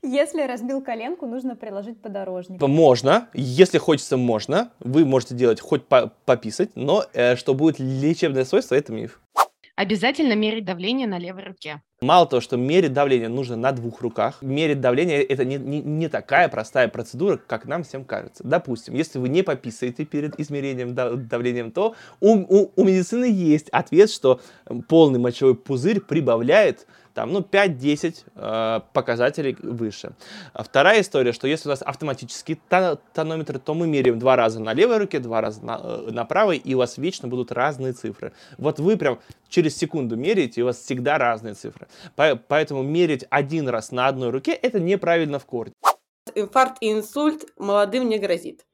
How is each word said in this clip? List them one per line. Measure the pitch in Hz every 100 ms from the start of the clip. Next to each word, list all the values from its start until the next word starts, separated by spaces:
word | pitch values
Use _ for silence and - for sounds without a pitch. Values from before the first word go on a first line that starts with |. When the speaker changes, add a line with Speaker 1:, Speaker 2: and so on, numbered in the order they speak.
Speaker 1:
Если | 285 269 302 330
разбил | 269 247 247 269
коленку, | 269 226 233 359 269
нужно | 240 262 247
приложить | 226 196 202 226
подорожник. | 226 196 190 185 180 185
Speaker 2:
Можно. | 139 147 156 123 131 202 240
Если | - 131 127 180 165
хочется, | - 151 - 135
можно. | 123 110 - 160 240 _
Вы | 120 139
можете | 151 131 120
делать | 123 123 110
хоть | - 143 -
по-, | 131 113 _
пописать, | - 123 113 - 269 -
но, | 131 196 -
э, | - 123 127
что | -
будет | 135 160 151
лечебное | 131 131 147 170 165 135
свойство, | 131 196 - 131
это | -
миф. | 113 113 - _ - - _ _
Speaker 3:
Обязательно | - 196 208 226 285 302
мерить | 214 214 226
давление | 196 175 185 262 240
на | 180
левой | 175 185
руке. | - 190 151 147 _ _
Speaker 2:
Мало | 127 175 170
того, | 127
что | - 123
мерить | 127 170 165
давление | 131 143 127 113
нужно | 123 127 117
на | 127
двух | 131 117 -
руках, | 120 113 110 -
мерить | 135 139 160 143
давление — | 127 123 180 143
это | 135 135
не, | 127 139
не, | 131 147
не | 139 151 160
такая | 107 - 143 170
простая | - 110 135 117
процедура, | - 110 123 196 147
как | _ 117
нам | 120 156
всем | 165 135
кажется. | 127 104 - -
Допустим, | 120 147 - 117 -
если | 120 160 139
вы | 127
не | 156
пописаете | 190 139 123 110 123 123
перед | 151 147 147 -
измерением | 151 143 139 127 123
дав-, | 123 123 123
давлением, | 117 120 123 123 117
то | 165 214 220 - -
у, | 202
у, | 220 185 196 196 -
у |
медицины | 190 185 180 233 247
есть | 196 170 151 -
ответ, | - - 156 214
что | - 135 123 - - - 120 -
полный | 165 151 127
мочевой | 123 120 135
пузырь | 127 - 131 151 214
прибавляет | - 147 127 117 120 185 190 113 _ _ _
там, | - 113
ну, | 190
пять-десять, | 180 196 202 131 139 147 165 170 - -
э, | 110 110 110 113 -
показателей | - 123 117 123 147 139 123
выше. | - 120 110 - - - - - -
А | -
вторая | 110 135 160 220
история, | 185 143 123
что | 117 135
если | 156 147
у |
нас | 139
автоматический | - 131 156 131 120 - - 160 _
та-, | 180 180 147 _
тонометр, | - 156 160 151 135
то | -
мы | 156 165
меряем | 147 127 117
два | 127
раза | 127 113 110
на | 110
левой | 117 220 226
руке, | 202 151
два | 120 113
раза | 110 107
на, | 113 113
э, | 117 113 -
на | 120
правой, | 117 175 214 160
и | -
у | 131
вас | 123 -
вечно | 156 - 123
будут | 123 120
разные | 120 139 135 131
цифры. | 123 110 - - _ - -
Вот | 143 156
вы | 160 214
прям | 147 120 _ - _
через | - 156 -
секунду | 156 165 123 113
меряете, | 151 208 131 117
и |
у | 120
вас | 123
всегда | - 127 127 147
разные | 123 113 113
цифры. | 104 110 - - - - -
По-, | 151 120 _
поэтому | 143 151 139
мерить | 135 160 175 139 -
один | 139 139 160 135
раз | 117 -
на | 127 131
одной | 135 127
руке — | 127 208 330
это | 254 214
неправильно | 170 196 165 170 160 143
в |
корне. | - 120 113 _ - - _ _ -
Speaker 4:
Инфаркт | - 202 262 254 254
и | 220
инсульт | 214 214 277 302 311 - _
молодым | 202 202 202 240 247
не | 220
грозит. | 196 170 170 - _